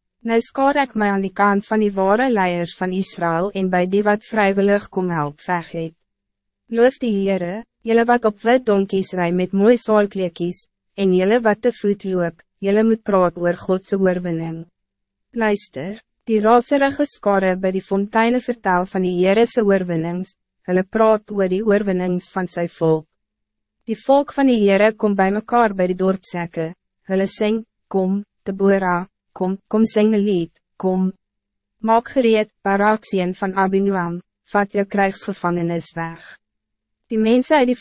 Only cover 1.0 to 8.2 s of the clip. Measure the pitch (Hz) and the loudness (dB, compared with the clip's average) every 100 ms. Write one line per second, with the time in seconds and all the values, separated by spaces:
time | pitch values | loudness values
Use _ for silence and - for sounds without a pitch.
1 | 208 196 190 - 202 202 - 214 208 196 | 0 0 -2 0 2 2 0 0 0 0
2 | 190 214 269 220 185 175 170 - 185 185 | 2 2 2 0 0 -2 -6 -6 -4 -4
3 | 185 - 170 165 196 196 185 180 180 196 | -6 -4 -2 -2 -2 -4 -2 0 0 0
4 | 208 208 - 220 196 196 196 202 202 - | 0 0 -2 0 0 2 2 0 -2 -4
5 | 185 165 147 147 - 175 160 165 160 - | -2 -2 -4 -6 -6 -6 -6 -10 -10 -12
6 | _ _ _ _ _ _ - 226 240 262 | _ _ _ _ _ _ -6 2 2 2
7 | 240 202 196 190 175 202 240 _ 226 226 | -2 0 0 -2 -4 -8 -12 _ 0 2
8 | 233 240 | 4 2